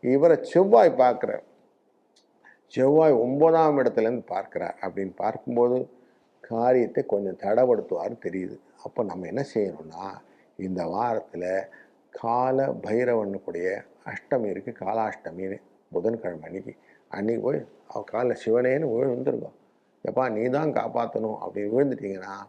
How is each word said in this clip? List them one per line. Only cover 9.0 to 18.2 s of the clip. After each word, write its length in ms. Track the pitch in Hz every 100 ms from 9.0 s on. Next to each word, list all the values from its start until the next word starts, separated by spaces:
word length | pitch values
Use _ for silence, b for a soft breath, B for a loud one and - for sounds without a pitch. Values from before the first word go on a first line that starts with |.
நம்ம 240 | 107 92 90
என்ன 160 | 107 139
செய்யணும்னா, 520 | 117 101 82 78 80 98 - _ b b _ 95
இந்த 160 | 92
வாரத்துல 600 | 85 92 120 110 - 85 87 95 - B B B _ -
கால 460 | 113 120 127 131 135 120 -
பைரவனுக்குடைய 840 | 110 123 117 101 98 - 87 90 98 - _ -
அஷ்டமி 380 | 101 - 135 107
இருக்கு, 180 | 92 98 113
காலாஷ்டமின்னு 800 | 92 110 110 - - 85 95 95 _ _ _
புதன்கிழமை 520 | 85 95 113 92 82
அன்னைக்கு, 300 | 78 90 - - b b b
அன்னைக்கு 360 | 95 107 117
போய் 180 | 110 151 - _ _
அவர் 220 | - 101
காலில் 280 | 110